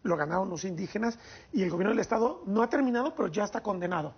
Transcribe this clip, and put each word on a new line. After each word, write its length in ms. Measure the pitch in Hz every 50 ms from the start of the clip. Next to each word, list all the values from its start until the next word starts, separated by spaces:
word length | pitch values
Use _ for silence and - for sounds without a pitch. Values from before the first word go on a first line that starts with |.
lo 140 | - 202 170
ganaron 320 | 151 147 151 170 185 190 190
los 160 | 175 156 -
indígenas, 540 | 190 175 160 196 165 - 208 226 233 226 - - - - - - -
y 100 | - 240
el 80 | 190 175
gobierno 200 | - 170 156 214
del 100 | 226 226
Estado 420 | 190 - 226 226 226 254 349 - -
no 160 | 196 202 220
ha 60 | 233 233
terminado, 460 | - 311 269 254 240 240 254 311 320
pero 120 | - 233 180
ya 160 | 156 208 208
está 160 | 196 - 170
condenado. 520 | - 214 190 180 175 180 180 165 151 147 -